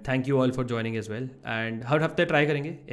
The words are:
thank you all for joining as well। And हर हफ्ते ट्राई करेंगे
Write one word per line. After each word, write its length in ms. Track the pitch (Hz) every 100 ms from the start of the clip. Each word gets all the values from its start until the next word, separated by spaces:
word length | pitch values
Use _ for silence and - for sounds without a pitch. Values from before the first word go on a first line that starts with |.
| -
thank 200 | 131 131
you 80 | 139
all 140 | 127 131
for 80 | 123
joining 260 | 117 113 113
as 100 | 104
well। 140 | 110 131 131 117
And 300 | 113 113 113
हर 180 | 123 151
हफ्ते 220 | 160 160
ट्राई 220 | 170 151 147
करेंगे 240 | 143 151 165 -